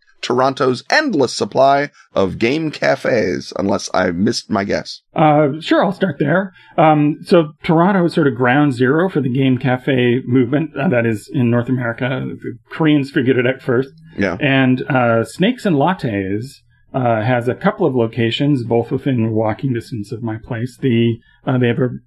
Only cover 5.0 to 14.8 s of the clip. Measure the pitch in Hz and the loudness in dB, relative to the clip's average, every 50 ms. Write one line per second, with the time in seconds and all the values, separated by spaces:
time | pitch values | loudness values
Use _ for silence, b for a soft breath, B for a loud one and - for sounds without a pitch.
5 | _ _ _ - 165 151 147 147 156 139 147 160 160 - 320 320 214 202 190 - | _ _ _ 0 2 4 4 4 2 0 -2 -4 -2 0 0 2 2 0 -2 -2
6 | 190 190 - - 160 139 165 190 202 190 b b b b b - 160 160 156 151 | -4 -4 -2 -4 -2 0 0 -2 -2 -4 b b b b b 2 4 4 4 4
7 | 147 147 156 - - - 202 170 160 151 - _ - - 165 160 170 196 208 190 | 2 2 0 -4 0 2 4 4 4 2 -4 _ -2 0 2 2 4 4 2 2
8 | 175 160 - - 156 139 123 113 127 123 127 143 147 147 127 117 127 123 147 160 | 2 2 0 2 0 0 0 0 0 2 2 4 2 2 2 2 2 2 2 2
9 | 180 185 - 156 131 131 120 139 135 131 127 120 - 131 127 131 - - 135 127 | 0 0 0 -2 -2 0 0 0 2 2 2 0 0 0 -2 0 0 0 0 2
10 | 123 123 117 131 127 123 120 135 127 117 139 143 160 151 - 143 139 185 180 120 | 2 2 2 0 0 0 2 2 2 2 0 -2 -2 -4 -6 -4 -2 0 2 2
11 | 117 117 110 101 - - - 143 120 117 117 120 117 - 127 127 123 117 113 - | 2 0 -2 -4 -4 -2 0 0 2 2 2 0 0 0 -2 -2 -2 -4 -4 -4
12 | 131 127 135 131 131 127 - - - 120 117 - _ _ - - 165 156 151 147 | -4 -4 -4 -4 -6 -8 -10 -10 -12 -12 -14 -14 _ _ -4 -2 2 2 2 2
13 | 135 135 - 165 120 123 135 139 117 123 131 - - 139 120 120 135 - - - | 0 0 -2 0 2 2 2 2 2 0 -2 -2 -2 -2 0 0 0 -2 -8 -18
14 | B B B - - 190 - - 151 135 135 135 131 127 127 127 | B B B -2 -2 -2 -2 -2 0 0 2 2 4 2 2 0